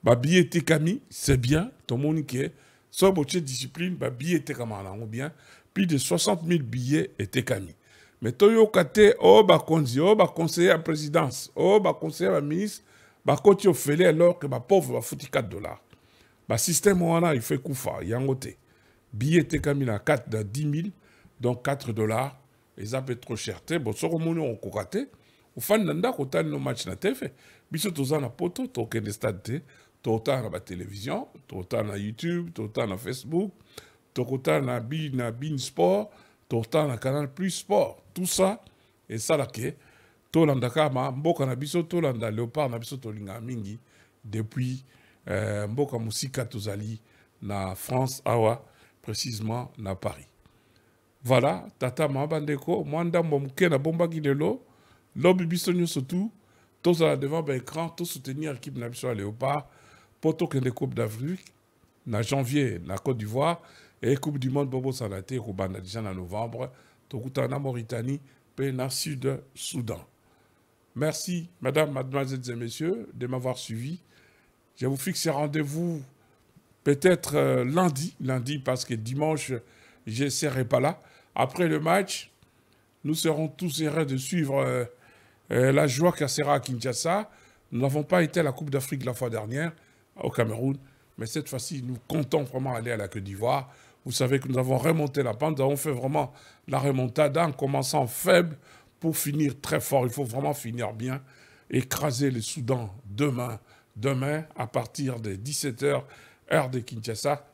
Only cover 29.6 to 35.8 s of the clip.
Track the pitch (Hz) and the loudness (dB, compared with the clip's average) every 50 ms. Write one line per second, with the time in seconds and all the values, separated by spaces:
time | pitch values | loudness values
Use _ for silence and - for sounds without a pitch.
29.6 | - - - - - _ _ _ _ 117 113 113 110 139 139 135 117 110 - - | -6 -10 -20 -20 -20 _ _ _ _ 0 0 0 2 0 0 0 -2 -4 -6 -8
30.6 | - - 95 90 90 95 98 101 95 131 160 208 254 - _ - _ _ - 98 | -8 -8 -10 -10 -10 -10 -12 -10 -8 -6 -4 -6 -6 -8 _ -20 _ _ -10 -10
31.6 | 92 - - 113 107 107 101 101 101 104 107 - - 170 175 175 175 170 170 - | -8 -4 -2 -2 -2 -2 -4 -4 -6 -6 -6 -6 -4 -2 -2 -2 -4 -6 -8 -8
32.6 | 110 104 107 - 123 107 95 95 117 90 120 127 - 113 160 175 202 208 - _ | -8 -6 -2 -2 -2 -2 -2 -6 -6 -8 -8 -8 -8 -2 -2 0 0 -2 -6 _
33.6 | - _ _ - - - _ _ _ _ _ - 127 120 131 131 131 165 156 151 | -20 _ _ -20 -20 -20 _ _ _ _ _ -4 -2 -2 -2 -2 0 2 2 2
34.6 | 139 127 123 120 113 110 143 160 156 151 131 127 120 117 113 117 139 156 156 135 | 2 0 -2 -2 -4 -6 -6 -6 -6 -4 -4 -2 -2 -4 -4 -6 -6 -4 -4 -4
35.6 | 123 - - - | -6 -6 0 2